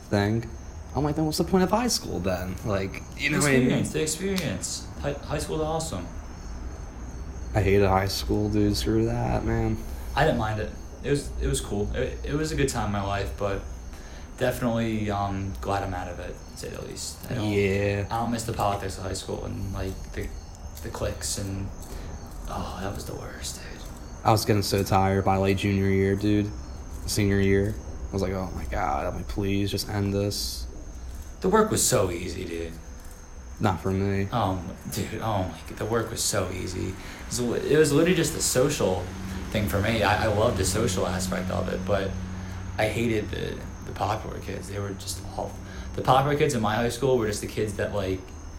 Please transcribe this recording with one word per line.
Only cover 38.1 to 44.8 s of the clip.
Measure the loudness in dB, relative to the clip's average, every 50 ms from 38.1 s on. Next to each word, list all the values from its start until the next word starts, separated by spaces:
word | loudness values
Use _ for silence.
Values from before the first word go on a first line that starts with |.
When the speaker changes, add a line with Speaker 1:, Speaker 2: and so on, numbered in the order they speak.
| 6
Speaker 2:
just | 4 4 2 2
a | 0
social | 0 2 4 4 4 4 4 2 2 2 2 2 -2 -4 -6 -8 -6 -6 -6 -6 -6 -2
thing | 0 0 2 2
for | 2 2
me. | 2 4 4 4
I, | 4 4 4 4 4
I | 2
loved | 4 4 4 4 4
the | 4 2
social | 2 2 2 2 2 2 2 0
aspect | 0 0 0 0 0 0 0 0 0
of | 0 0 0 0
it, | -2 -2 0
but | 2 2 2 2 0 -2 -4 -4 -6 -6 -6 -6 -6 -8 -8 -8 -6 -2
I | 0 0 0
hated | 2 2 2 2 2 0 0 -2
the, | -4 -4 -4 -4 -4 -6 -8 -10 -10 -10 -10
the | -8
popular | -4 -2 0 0 0 -2 -4 -6 -8 -8
kids. | -8 -6 -8 -8 -8 -6
They | -6 -6